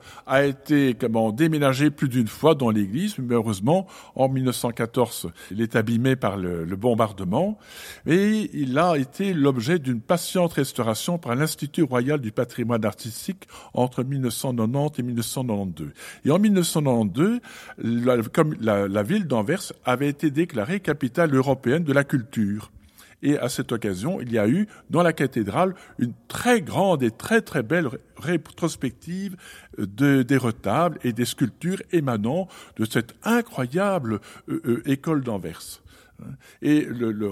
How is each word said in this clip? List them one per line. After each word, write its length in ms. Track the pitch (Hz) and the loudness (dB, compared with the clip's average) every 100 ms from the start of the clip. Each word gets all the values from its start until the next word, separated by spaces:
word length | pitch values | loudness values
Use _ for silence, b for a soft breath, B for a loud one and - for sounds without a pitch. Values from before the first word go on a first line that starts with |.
| B B - | B B 0
a 180 | 135 | 2
été, 500 | 143 135 - 147 135 | 2 -2 2 4 4
comment, 360 | 117 120 113 110 | 2 0 2 0
déménagé 600 | 110 165 151 143 127 151 | 2 2 4 2 4 2
plus 180 | 147 139 | 2 0
d'une 200 | 123 110 | 0 0
fois 260 | - 151 | 4 4
dans 160 | 151 120 | 4 2
l'église, 480 | 107 98 123 208 170 | 2 0 -2 -4 -6
mais 160 | 123 | 0
heureusement, 520 | 120 110 95 110 180 185 B B | 0 0 0 2 2 0 B B
en 140 | - 131 | -2 0
mille 160 | 131 | 2
neuf 120 | 127 120 | 0 0
cent 140 | 123 | -4
quatorze, 600 | 117 117 127 113 - 87 B B | -2 -2 0 0 -2 -12 B B
il 100 | 101 | -4
est 160 | 113 120 | 0 0
abîmé 400 | 110 113 131 127 | 2 2 2 2
par 200 | 110 98 | 0 -2
le, 280 | 90 85 | -4 -4
le 120 | 85 95 | -4 -2
bombardement, 840 | 120 113 110 98 92 113 196 214 B B B B - | 0 2 0 -2 -2 -2 -2 -6 B B B B 0
et 440 | 175 208 214 190 | 2 2 0 -4
il 240 | 147 135 131 | -4 -2 2
a 180 | 180 156 | 2 2
été 380 | 127 - 196 | -2 -4 -2
l'objet 440 | 170 139 127 110 180 | 2 2 2 0 0
d'une 220 | 131 120 | 0 -4
patiente 540 | - 170 - 185 170 | 0 -2 0 0 0
restauration 640 | 160 135 - 117 110 - 170 | 0 -2 0 -2 -2 -2 -4
par 160 | 127 | -2
l'Institut 480 | 120 156 - 147 - | -2 -2 -4 -6 -2
royal 380 | 139 123 127 151 | 2 2 0 -2
du 120 | 113 | -2
patrimoine 520 | 120 120 - 117 117 | -4 -4 -4 -2 0
artistique 640 | 107 - 117 - - 185 - B B | 0 -4 -12 -10 -10 -10 -14 B B
entre 280 | - 123 - | -2 -2 -2
mille 180 | 127 139 | -4 -2
neuf 120 | 127 | -4
cent 200 | - 139 | -2 -4
quatre-vingt-dix 460 | 120 110 139 147 143 | 0 0 0 -2 -4
et 20 | |
mille 140 | 123 117 | -4 -4
neuf 100 | 113 | -4
cent 180 | 143 | -4
quatre-vingt-deux. 480 | 127 101 98 82 73 B B B | -4 -2 -4 -6 -12 B B B
Et 60 | 127 | 2
en 80 | 175 | 4
mille 140 | 214 | 4
neuf 140 | 190 170 | 4 2
cent 160 | 170 | 0
quatre-vingt-deux, 580 | 143 120 107 110 190 240 B B B - | 2 2 2 2 2 0 B B B -8
la, 460 | 113 117 123 123 | -2 0 2 2
comme 320 | 107 - 156 - | 2 2 2 2
la, 280 | 110 101 98 | 2 2 2
la 140 | 101 | 0
ville 240 | 104 214 165 | 2 0 0
d'Anvers 460 | 120 101 190 - - | 0 0 -4 -6 -6
avait 240 | - 123 143 | -2 0 0
été 220 | 143 160 | 0 -2
déclarée 500 | 139 175 123 101 202 | 0 -2 -2 -2 -2
capitale 540 | - 143 123 - 170 | -2 -2 -2 0 2
européenne 500 | 135 131 127 117 156 | 4 2 0 2 0
de 80 | 156 | 2
la 120 | 139 | 0
culture. 680 | 139 135 110 - 101 104 - - B B B B | 2 -2 -2 -2 -2 -2 -10 -20 B B B B
Et 140 | 139 147 | 0 0
à 100 | 123 | -2
cette 220 | - 131 | -4 -4
occasion, 500 | 117 107 92 131 190 | -2 -2 -2 -4 -4
il 120 | 123 | -2
y 60 | 117 | 2
a 100 | 104 | 4
eu, 180 | 165 208 B B | 2 0 B B
dans 140 | - | 2
la 80 | 175 | 2
cathédrale, 640 | 160 135 117 101 123 190 185 B B | 2 -2 0 -2 0 0 -2 B B
une 120 | 120 113 _ | -6 -6 _
très 340 | - 240 240 | -4 2 2
grande 440 | 123 113 190 160 | 2 0 2 2
et 80 | 117 | 0
très, 280 | - - 226 | -2 0 0
très 220 | 226 147 | 2 -4
belle 240 | 110 175 143 | 0 0 0
ré-, 120 | - - - | -6 -16 -10
rétrospective, 1200 | 143 170 - - 170 - 131 - 165 185 196 185 B B B - | -4 -4 -4 -4 -4 -2 -8 -8 -10 -8 -8 -12 B B B -8
euh, 80 | 101 | -8
de, 360 | 104 143 135 | 2 4 6
des 140 | 120 139 | 4 2
retables 640 | 117 - 98 120 175 151 | 2 -2 -2 2 0 0
et 80 | 127 | -4
des 120 | 113 | -2
sculptures 580 | 120 - 123 - 170 190 - | -4 -2 -4 -2 -6 -6 -2
émanant 560 | 175 135 113 110 165 185 B B | 0 0 -2 -2 -4 -6 B B
de 100 | - | -6
cette 300 | 110 127 117 - | -2 -2 -4 -8
incroyable, 960 | 208 233 233 - 123 160 202 185 117 104 B B - | 0 0 0 -6 -4 -2 0 -2 -2 -6 B B -8
euh, 120 | 131 | -6
euh, 180 | 143 120 143 | -2 -2 0
école 320 | 135 165 151 | -2 0 -2
d'Anvers. 560 | 127 101 85 82 - - b b b - - 139 B B | -2 -6 -8 -12 -16 -18 b b b -20 -18 -18 B B
Et 220 | 143 151 | 2 2
le, 280 | - 120 113 | 2 -4 -4
le, 200 | 107 104 | -2 -4